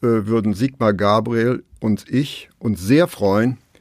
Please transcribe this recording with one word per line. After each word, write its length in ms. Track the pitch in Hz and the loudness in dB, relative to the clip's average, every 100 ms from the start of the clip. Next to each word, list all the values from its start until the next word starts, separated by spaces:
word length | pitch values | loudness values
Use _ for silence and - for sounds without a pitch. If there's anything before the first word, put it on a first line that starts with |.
äh, 240 | 123 113 101 | 0 0 0
würden 280 | 113 107 | 0 0
Sigmar 400 | 98 131 - 110 | -2 -4 0 0
Gabriel 680 | 98 101 110 113 117 120 123 _ - | 2 2 0 0 -2 0 -2 _ -6
und 300 | 110 104 - | -2 -2 -2
ich 400 | 127 143 - - _ | -4 -4 -10 -18 _
uns 220 | 117 87 | -6 -4
sehr 260 | 95 147 175 | 2 2 2
freuen, 520 | - 101 101 123 127 _ _ | 0 0 2 0 -4 _ _